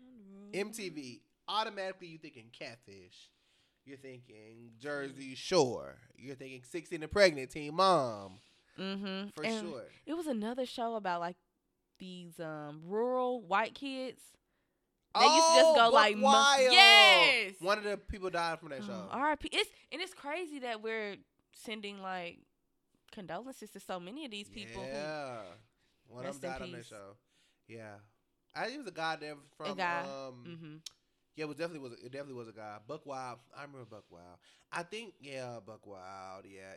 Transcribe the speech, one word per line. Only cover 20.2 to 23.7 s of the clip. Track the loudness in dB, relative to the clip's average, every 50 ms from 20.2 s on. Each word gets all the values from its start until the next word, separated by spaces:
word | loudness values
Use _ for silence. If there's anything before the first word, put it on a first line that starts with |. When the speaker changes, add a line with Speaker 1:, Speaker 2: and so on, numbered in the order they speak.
| -10 -8 -8 -8 -8 -10 -12 -10
Speaker 1:
that | -8 -8 -8 -6
we're | -6 -6 -6 -6 -6 -8 -10 -12 -16 _ _ _ _ _
sending, | _ -18 -14 -12 -12 -10 -10 -12 -12 -12
like, | -10 -8 -8 -8 -8 -10 -12 _ _ _ _ _ _ _ _ _ _ _ _ _ _ _
condolences | -18 -16 -14 -12 -12 -12 -12 -12 -16 -16 -18 -18